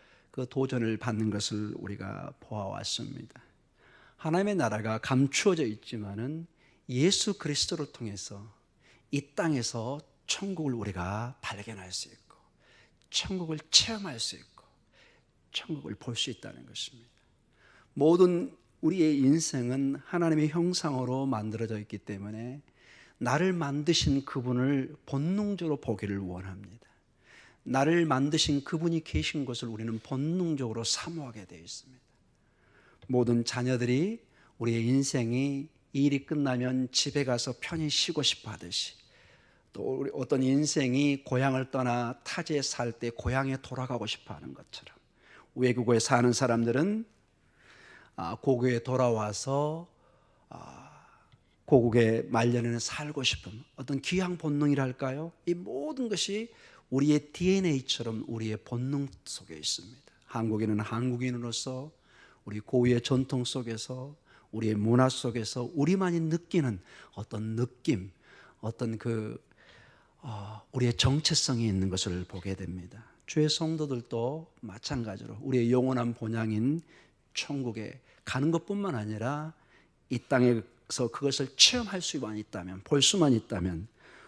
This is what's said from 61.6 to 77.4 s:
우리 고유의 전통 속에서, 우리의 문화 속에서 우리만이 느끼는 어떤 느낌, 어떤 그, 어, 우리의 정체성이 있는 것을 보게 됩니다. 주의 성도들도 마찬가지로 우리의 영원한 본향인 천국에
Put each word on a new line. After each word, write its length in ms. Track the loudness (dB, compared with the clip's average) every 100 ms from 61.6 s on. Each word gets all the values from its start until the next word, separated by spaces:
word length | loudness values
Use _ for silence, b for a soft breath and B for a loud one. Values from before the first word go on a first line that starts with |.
| -6 -8 -10 -18 b b b b
우리 160 | -10 -10
고유의 400 | 0 4 6 4
전통 460 | 4 2 2 -2 -2
속에서, 680 | -4 -6 -8 -8 -10 -12 -18 b b b
우리의 240 | -2 0
문화 340 | 2 4 6 6
속에서 640 | 4 -4 -4 -4 -4 -4
우리만이 480 | 2 4 4 2 0
느끼는 600 | 0 -2 0 2 2 -2 B B B
어떤 420 | -12 -8 -6 -4 -2
느낌, 540 | -4 -2 -2 0 -2 -14 B B B B
어떤 380 | -8 -4 -4 -2
그, 440 | -2 -2 -4 -10 -18 b b b b b b b
어, 420 | -12 -12 -12 -16 -8
우리의 260 | 0 2 4
정체성이 680 | 4 4 2 2 2 0 2
있는 220 | 2 2
것을 380 | 0 -2 -4 -6
보게 260 | -10 -8
됩니다. 520 | -6 -8 -10 -12 -18 -20 _
주의 240 | -4 0 2
성도들도 1040 | 2 -2 -2 -4 -4 -4 -4 -2 -4 -12 _
마찬가지로 800 | -14 -12 -6 -4 -4 -8 -12 -8
우리의 320 | 0 2 6
영원한 400 | 6 4 2 0
본향인 720 | -2 -4 -2 0 2 2 0 b b b b _
천국에 640 | -8